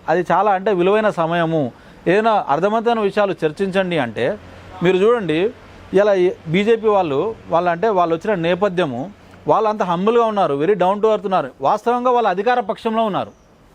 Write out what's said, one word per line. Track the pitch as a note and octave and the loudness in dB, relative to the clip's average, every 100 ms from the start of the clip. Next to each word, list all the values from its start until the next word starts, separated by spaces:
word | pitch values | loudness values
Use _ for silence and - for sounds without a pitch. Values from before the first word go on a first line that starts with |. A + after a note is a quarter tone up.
| - | -2
అది | E3 F3 | -2 0
చాలా | F3 G#3 | 0 2
అంటే | F#3+ G3 | 0 0
విలువైన | F#3+ F3+ G#3+ G#3+ | 2 2 2 0
సమయము, | F3 E3 F3 E3 D#3+ C3 - - - - | 0 -2 0 0 -2 -4 -6 -20 -6 0
ఏదైనా | F#3+ A3 G#3 D3+ | 2 2 0 0
అర్థవంతమైన | C#3+ G3 A3 A3+ A3+ | 0 0 0 0 0
విషయాలు | G3+ G3+ G3+ F3 D#3 | 0 0 -2 -2 -4
చర్చించండి | D3+ G3 F#3 F#3 E3+ | -2 -2 -2 -2 -2
అంటే, | A#2+ G#2+ B2 G#3 - - - - | -4 -2 -4 -4 -12 -20 -20 -2
మీరు | E3+ F#3 | 0 2
చూడండి | G#3 A#3+ F3+ D#3 G3+ - - - - | 4 2 0 -2 -2 -4 -16 -20 -2
ఇలా | F#3 G#3 | 2 2
ఈ | G3 F3+ F#3 D#3+ | 4 2 0 -2
బీజేపీ | E3+ G#3 A3+ G#3+ | 0 2 2 2
వాళ్ళు, | G#3 F3 C3+ G3 A3 - | 2 0 -2 -4 -8 -4
వాళ్ళంటే | E3+ F3+ E3+ A3 | -2 0 0 0
వాళ్ళు | F#3+ E3+ D#3+ | 0 0 -2
వచ్చిన | G3+ G3 | -2 -2
నేపథ్యము, | E3 F3+ G3+ F3+ E3+ A#2+ E3 G3+ - - - | -2 0 0 0 -2 -4 -10 -14 -20 -8 0
వాళ్ళు | E3+ G#3+ | 0 0
అంత | G#3+ | -2
హంబుల్‌గా | F#3+ E3+ G3+ A#3 A3+ | -2 0 2 2 2
ఉన్నారు, | G#3 E3+ | 0 0
very | C#3 D#3+ G#3 | 0 0 2
down | F3+ G3+ | 0 2
to | A3 | 0
earth | G#3+ | 0
ఉన్నారు. | F#3+ F#3 C3+ - | 0 -2 -2 -2
వాస్తవంగా | C3+ G3+ - B3 B3 | -2 0 0 0 0
వాళ్ళు | A#3+ A3 | 0 0
అధికార | F3+ G#3 B3 | 0 0 0
పక్షంలో | G3+ G#3 A#3 A3 A3 | -2 -6 -4 -2 -2
ఉన్నారు, | E3+ G#2 - _ _ _ | -2 -6 -10 _ _ _